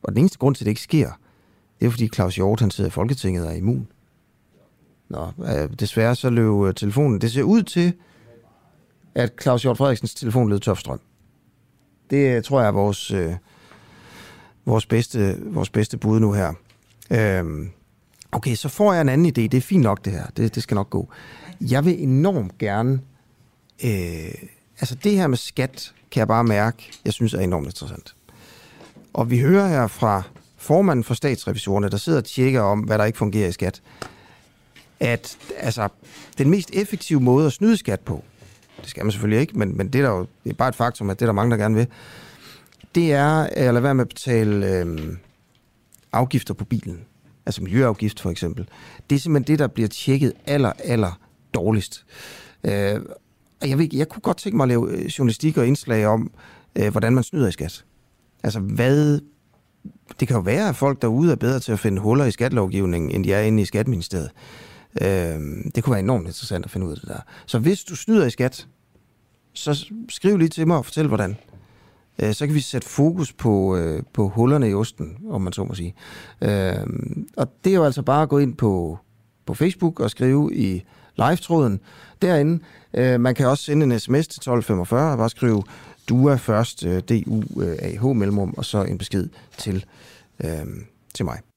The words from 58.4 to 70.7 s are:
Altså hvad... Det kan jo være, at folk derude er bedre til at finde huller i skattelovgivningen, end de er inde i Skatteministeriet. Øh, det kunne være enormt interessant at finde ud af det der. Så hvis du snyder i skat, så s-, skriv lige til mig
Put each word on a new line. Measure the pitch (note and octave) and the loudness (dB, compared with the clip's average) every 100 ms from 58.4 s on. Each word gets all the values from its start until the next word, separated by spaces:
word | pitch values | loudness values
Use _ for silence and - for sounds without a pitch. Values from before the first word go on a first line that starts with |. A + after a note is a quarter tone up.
Altså | - A2 | -4 -4
hvad... | G2 G#2 A#2+ C#3+ D3+ D3 D3 _ _ _ _ _ - - _ - | -4 0 2 4 4 2 -2 _ _ _ _ _ -20 -20 _ -4
Det | B2+ | 0
kan | A#2+ | 0
jo | |
være, | F2+ B2+ G#3 | 2 0 0
at | C3 | 0
folk | C#3 C#3 | 0 0
derude | A#2+ A2+ E3+ | 0 2 2
er | B2+ | 2
bedre | A#2 C3 | 0 -2
til | - | -2
at | G#2+ | -2
finde | A2+ F#2+ | 0 0
huller | G#2+ B2+ C#3 | 2 2 2
i | |
skattelovgivningen, | - A2+ G2 F#2+ F#2+ G2 F2 D#2+ | 0 0 0 0 0 0 0 -2
end | - | -2
de | F#2 | 0
er | G2 | 2
inde | G#2+ A2 | 4 2
i | G2 | 2
Skatteministeriet. | G#2 A2+ G#2+ E2 F#2 C#2+ - - - - - - - | 0 0 -2 -2 -6 -6 -12 -20 -20 -20 -20 -10 -2
Øh, | F#2+ F#2+ E2+ D#2+ D2 D2+ - - | 0 0 -2 -4 -6 -8 -4 -2
det | |
kunne | C3 | 0
være | A2+ | 0
enormt | F#2+ B2 E2+ | 2 0 -2
interessant | - - F#2 F2 | -10 -6 -6 -6
at | |
finde | - F2+ | -6 -6
ud | |
af | D2+ | -6
det | - | -10
der. | - - - - | -14 -14 -20 -6
Så | A#2+ | 0
hvis | A#2+ G3 | 2 0
du | - E3 | -4 -12
snyder | - A3 C#3 | 2 4 4
i | |
skat, | - B2+ - - _ _ _ _ _ _ _ _ | 2 -4 -4 -20 _ _ _ _ _ _ _ _
så | - - | -12 -4
s-, | D3 - A3 A#3 | -4 -6 -14 -14
skriv | - F#3+ G3+ | -2 2 4
lige | E3 | 2
til | D#3+ | 2
mig | D#3+ | 2